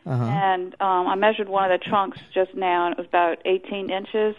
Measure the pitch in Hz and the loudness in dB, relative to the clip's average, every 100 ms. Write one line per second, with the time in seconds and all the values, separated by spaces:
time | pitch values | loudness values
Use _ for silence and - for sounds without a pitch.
0 | - 127 117 143 196 185 185 - 196 180 | -4 -2 0 0 2 0 -4 -2 0 2
1 | 180 190 214 220 196 196 190 180 - 208 | 2 2 2 2 -2 0 2 2 2 0
2 | 190 - - 190 185 - 185 175 175 - | 0 -6 -6 -2 -2 0 0 0 0 -4
3 | 175 180 175 160 - 190 185 202 190 190 | -2 2 2 0 0 -2 -2 -6 -4 -6
4 | 202 220 214 | -4 -2 -2